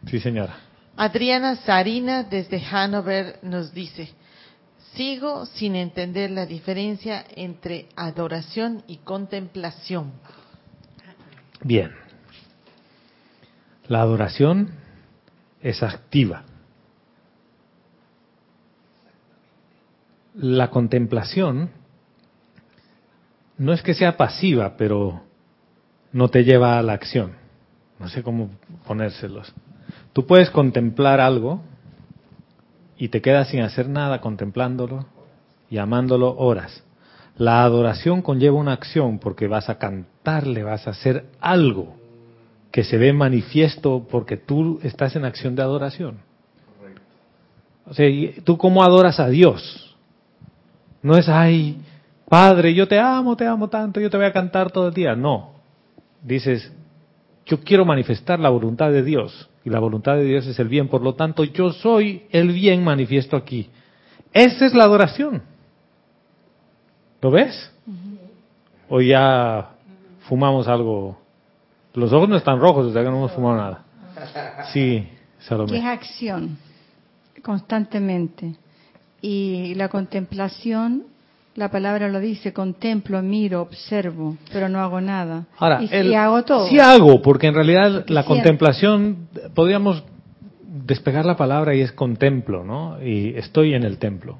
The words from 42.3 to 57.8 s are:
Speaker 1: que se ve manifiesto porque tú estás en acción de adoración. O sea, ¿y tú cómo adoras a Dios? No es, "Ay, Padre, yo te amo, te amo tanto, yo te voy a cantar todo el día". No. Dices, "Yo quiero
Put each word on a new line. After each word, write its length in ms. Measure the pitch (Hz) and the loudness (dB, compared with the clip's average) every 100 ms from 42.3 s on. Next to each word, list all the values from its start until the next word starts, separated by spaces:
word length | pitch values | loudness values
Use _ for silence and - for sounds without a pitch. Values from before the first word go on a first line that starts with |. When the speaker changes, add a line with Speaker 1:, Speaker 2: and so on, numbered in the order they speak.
| _ _ _ _ | _ _ _ _
Speaker 1:
que 120 | - | -4
se 140 | 110 113 | 0 2
ve 140 | 127 | 4
manifiesto 920 | 143 139 123 - 151 156 - 147 131 117 | 4 2 0 -2 2 2 0 -4 -4 -4
porque 280 | 120 110 101 | -6 -6 -12
tú 420 | - 143 160 160 | -4 -2 -2 -4
estás 320 | 147 - 135 156 | -8 -6 -4 -4
en 100 | 135 | -8
acción 300 | - 131 123 | -6 -8 -4
de 80 | |
adoración. 560 | 135 143 139 139 165 110 _ _ _ _ _ _ 101 95 _ _ _ _ _ _ _ _ - | -4 -4 -6 -10 -12 -14 _ _ _ _ _ _ -20 -20 _ _ _ _ _ _ _ _ -16
O 80 | |
sea, 140 | 143 147 | 0 2
¿y 320 | 139 160 - | 2 -4 -6
tú 140 | - 170 | -2 2
cómo 260 | 185 185 | 4 6
adoras 360 | 180 180 180 151 | 6 8 6 2
a 80 | 131 | 0
Dios? 680 | 135 175 92 - - - _ _ _ _ _ - _ _ _ _ _ | 6 4 4 -8 -20 -20 _ _ _ _ _ -20 _ _ _ _ _
No 160 | 139 165 | 4 4
es, 100 | 165 | 6
"Ay, 480 | 160 165 165 151 151 - - _ _ - | 4 4 4 0 -8 -16 -20 _ _ 4
Padre, 460 | 165 190 185 170 170 | 8 8 8 4 4
yo 120 | 190 | 4
te 120 | 202 | 4
amo, 360 | 247 254 254 233 | 4 2 0 -2
te 120 | 233 | -2
amo 220 | 226 208 | -2 -4
tanto, 300 | 214 214 202 | -4 -4 -4
yo 100 | 208 | -2
te 60 | 202 | 0
voy 80 | 196 | 0
a 60 | |
cantar 360 | 196 180 190 185 | 0 -2 -2 -2
todo 180 | 185 180 | -2 -2
el 40 | |
día". 220 | 165 165 117 | -2 -2 0
No. 360 | 139 123 - - _ _ _ _ _ _ | -2 -2 -6 -20 _ _ _ _ _ _
Dices, 500 | 139 131 135 120 - - - _ _ _ _ _ - | -6 -4 -2 -4 -6 -20 -20 _ _ _ _ _ -4
"Yo 160 | 156 | -4
quiero 240 | - 196 | 2 2